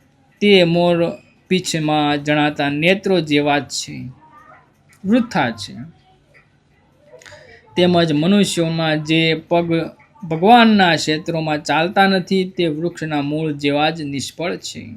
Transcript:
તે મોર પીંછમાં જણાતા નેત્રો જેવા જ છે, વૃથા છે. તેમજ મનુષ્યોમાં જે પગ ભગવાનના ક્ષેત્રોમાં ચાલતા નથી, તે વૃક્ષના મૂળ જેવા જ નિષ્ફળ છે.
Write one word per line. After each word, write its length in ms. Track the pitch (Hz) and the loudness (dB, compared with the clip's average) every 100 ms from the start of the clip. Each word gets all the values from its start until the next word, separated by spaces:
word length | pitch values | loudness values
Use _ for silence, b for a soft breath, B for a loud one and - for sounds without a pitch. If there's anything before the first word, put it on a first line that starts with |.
| _ _ _ _ | _ _ _ _
તે 240 | 208 196 | 4 4
મોર 460 | 170 170 175 170 170 - _ _ _ | 4 2 2 0 -2 -6 _ _ _
પીંછમાં 760 | 185 180 165 151 151 147 147 | -4 -2 -4 -2 0 0 -2
જણાતા 460 | 147 151 151 151 143 | 0 0 0 0 -4
નેત્રો 500 | 147 165 196 196 185 | 0 2 2 0 -2
જેવા 380 | 156 147 147 143 | 0 0 2 0
જ 60 | |
છે, 440 | 131 - - 143 127 - - - - - _ _ _ _ | -2 -10 -10 -12 -14 -16 -20 -20 -20 -20 _ _ _ _
વૃથા 460 | 190 240 233 185 127 | 0 0 0 -2 -2
છે. 240 | 104 - - 156 - _ _ _ _ _ _ _ _ _ _ _ - B B B B _ - | -4 -12 -14 -18 -20 _ _ _ _ _ _ _ _ _ _ _ -20 B B B B _ 0
તેમજ 360 | 180 175 170 | 2 2 2
મનુષ્યોમાં 920 | 147 160 208 190 - 165 160 160 156 | 0 2 2 2 0 -4 -2 -2 -2
જે 300 | 151 160 165 | 0 0 2
પગ 560 | 160 - 170 170 165 160 - _ _ 165 | 0 0 -2 0 -2 -4 -10 _ _ -8
ભગવાનના 680 | 160 190 240 226 208 180 156 | 0 6 6 6 6 4 2
ક્ષેત્રોમાં 640 | - 156 156 165 156 151 | 0 -4 -4 -4 -4 -4
ચાલતા 440 | 151 147 170 202 196 | -2 -2 0 2 4
નથી, 380 | 190 180 196 185 185 | 2 0 -2 -2 -2
તે 100 | 170 | -4
વૃક્ષના 560 | 151 170 170 156 151 | -2 -6 -8 -6 -4
મૂળ 300 | 143 151 160 | -2 -4 -4
જેવા 380 | 143 143 147 151 | -2 -2 0 0
જ 120 | 165 | -2
નિષ્ફળ 540 | 147 139 - - 170 180 | -6 -8 -10 -8 -8 -8
છે. 300 | - - 104 | -10 -14 -16